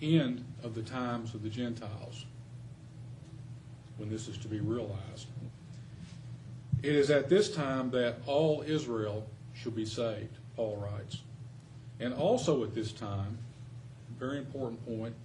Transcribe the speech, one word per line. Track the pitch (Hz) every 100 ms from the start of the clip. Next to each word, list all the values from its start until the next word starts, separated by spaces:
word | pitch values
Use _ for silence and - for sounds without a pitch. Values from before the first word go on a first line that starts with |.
end | 151 160 127 117 - -
of | 120
the | 110
times | 107 127 123 120 113
of | 113
the | 107
Gentiles | 113 120 113 104 - - - - - - - - - - - - - - - - - - - - -
when | 104
this | 110 -
is | 101
to | 107
be | 107
realized. | 107 120 104 98 - - - - - - - - - - - - - - - - - -
"It | 139
is | 147 139
at | 143 139
this | 185 208
time | - 139 131 127
that | 123 120 - 120
all | 143 160 151 151
Israel | 156 127 113 107 104 110 - -
shall | - 123
be | 110 107
saved," | - 117 104 110 - - -
Paul | 113 101
writes. | 101 104 101 - - - - - - - - -
And | 120
also | 127 170 240 - 139
at | 107
this | 107 107
time, | - 107 101 98 - - - - - - - - 120
very | 127 143
important | 127 135 123 113 120
point, | 113 117 117